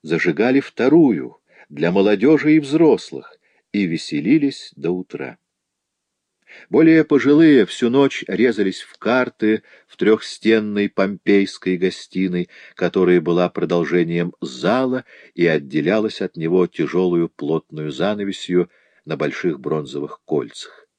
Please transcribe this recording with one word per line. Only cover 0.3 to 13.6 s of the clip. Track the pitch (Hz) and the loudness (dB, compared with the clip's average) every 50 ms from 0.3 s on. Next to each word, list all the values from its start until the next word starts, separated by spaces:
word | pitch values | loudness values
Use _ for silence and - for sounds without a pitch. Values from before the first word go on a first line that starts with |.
| 78 - 110 123 131 139 | 0 0 0 2 2 2
вторую | - - _ - 117 131 147 170 160 131 104 73 64 60 - _ _ _ _ _ - _ | 0 -2 _ -2 0 4 6 6 6 4 2 0 -4 -10 -14 _ _ _ _ _ -20 _
для | 73 71 80 85 90 | -8 -4 -2 0 2
молодёжи | 98 98 104 104 98 104 139 160 143 143 151 156 | 2 4 4 2 2 4 4 4 4 4 4 2
и | 160 | 2
взрослых | 143 135 143 160 170 151 117 90 - - - 67 - - - _ _ _ _ _ _ _ | 2 0 0 2 4 4 4 2 -2 -12 -16 -16 -16 -18 -20 _ _ _ _ _ _ _
и | - 208 196 | -4 -2 -2
веселились | 82 165 160 - - 160 147 151 98 143 160 147 139 131 - - - _ | -2 -4 -6 -8 -6 -8 -4 0 2 2 2 2 -2 -4 -8 -20 -20 _
до | - - 82 | -8 -6 -6
утра. | 90 92 90 _ - - 135 127 - _ _ _ _ _ _ _ _ _ _ _ _ _ _ _ _ _ _ _ _ _ _ _ - - - _ | -6 -6 -8 _ -12 -12 -12 -12 -14 _ _ _ _ _ _ _ _ _ _ _ _ _ _ _ _ _ _ _ _ _ _ _ -20 -20 -12 _
Более | - 147 156 165 165 160 151 | 2 4 6 6 6 4 4
пожилые | _ 151 135 120 139 147 151 165 156 147 123 101 | _ 2 2 4 4 4 6 6 6 6 6 4
всю | - - - 123 117 | 2 -2 -2 -2 0
ночь | 120 139 139 135 - - - | 2 2 2 2 -2 -6 -8
резались | - 98 - 117 127 110 101 101 95 90 - | -8 -2 0 0 0 0 0 -2 -2 -4 -6
в | - - - | -16 -20 -20
карты | _ - 107 107 107 123 92 _ _ 110 107 110 107 _ _ _ _ _ | _ -4 -2 0 0 -2 -4 _ _ 0 0 0 -2 _ _ _ _ _
в | _ - | _ -8
трёхстенной | _ - 101 110 107 - - - - - 107 113 110 107 104 104 104 101 98 | _ 2 2 2 2 0 -14 -16 -4 0 2 2 2 0 -2 -2 -2 -2 -2
помпейской | _ - 98 98 101 87 _ 104 101 101 98 95 - - - 92 90 | _ -2 -2 -2 -4 -6 _ 2 2 2 2 0 -6 -8 -4 -4 -2
гостиной, | 85 92 92 - - - _ - 92 95 92 90 87 87 _ - - - - _ | 0 -2 -4 -4 -6 -18 _ -6 -4 -4 -2 -2 -4 -6 _ -12 -20 -20 -20 _
которая | - 90 87 - 98 92 87 90 87 | -4 -4 -2 0 2 2 4 4 2
была | 78 87 85 87 87 87 | 2 0 0 0 0 -2
продолжением | _ - | _ -6